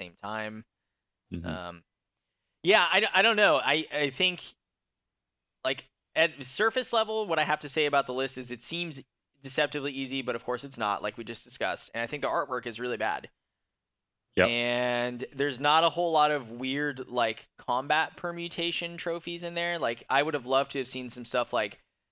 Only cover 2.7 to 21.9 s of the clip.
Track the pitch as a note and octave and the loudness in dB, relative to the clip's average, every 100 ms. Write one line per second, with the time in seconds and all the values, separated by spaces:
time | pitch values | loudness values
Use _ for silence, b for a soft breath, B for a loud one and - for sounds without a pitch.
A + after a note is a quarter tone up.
2.7 | G#3 F3 F#3 G#3 F#3 G#3 G#3+ G3+ D3 A#2+ | 6 6 4 4 6 6 8 6 6 4
3.7 | D3+ D#3 C#3+ D3 C3 F#3 F3 - - _ | 2 0 0 0 2 0 -2 -10 -18 _
4.7 | _ _ _ _ _ _ _ _ _ C3 | _ _ _ _ _ _ _ _ _ -4
5.7 | C3+ - _ _ - E3 C#3 C3 - A3 | -4 -8 _ _ 2 2 2 -8 0 2
6.7 | A#3+ A#3+ A#3 G#3+ A3 G#3 D#3+ D3+ D3+ D3 | 2 0 0 0 0 0 2 2 0 0
7.7 | D#3+ D3+ C#3 C3+ B2+ C3+ C3 A#2+ A#2 - | 0 4 4 2 0 -2 -4 -10 -10 -8
8.7 | E3 F3 C#3 - _ _ _ C#3 C3 D3 | -6 -6 -10 -16 _ _ _ -6 0 0
9.7 | D3+ C#3 C3+ C3+ C3+ B2 A#2 - B2 C#3 | 0 -4 -4 -4 -4 -2 -4 -2 -6 -6
10.7 | B2+ A2 G2+ G#2 G#2+ A2+ A#2 - - G2 | -2 0 0 -2 -6 -8 -10 -12 -4 -2
11.7 | F2 - A2+ A#2 D3 B2+ C#3 D3 B2+ A#2+ | -2 -6 -6 -4 -2 -2 0 0 -4 -4
12.7 | A2 B2 A2+ A2 C#2+ - _ _ _ _ | -6 -4 -2 -2 -2 -6 _ _ _ _
13.7 | _ _ _ _ _ _ - F#2 A#2+ A#2+ | _ _ _ _ _ _ 2 2 2 -2
14.7 | A#2+ B2 A#2+ B2 B2 A#2+ C3 C#3+ B2 C#3+ | -2 -2 -2 -4 -6 -8 -4 -4 -2 2
15.7 | D#3 E3 E3 F3 D#3+ D3+ D3 A#2 A#2+ C3 | 4 4 2 2 4 4 2 -4 -8 -4
16.7 | C#3 D3 B2+ C3 B2 A2+ A2 - - - | -2 -2 -4 -4 0 0 0 -10 -10 -2
17.7 | B2 C#3+ D3+ D#3 - F3 E3+ E3+ - E3+ | -2 2 0 0 -4 -8 -6 -6 -4 -4
18.7 | E3 E3+ E3+ - E3+ E3 E3+ E3+ E3+ E3+ | -2 -6 -6 -4 -4 -6 -8 -6 -4 -2
19.7 | E3+ C3 A#2+ - C3+ D3+ D3 A#2+ C3 C#3 | 0 0 0 2 2 4 0 2 2 2
20.7 | C#3 B2+ B2+ B2+ B2+ A#2+ B2+ A#2+ A#2+ G#2+ | -2 -4 -6 -10 -10 -2 -2 0 0 0
21.7 | - _ | -4 _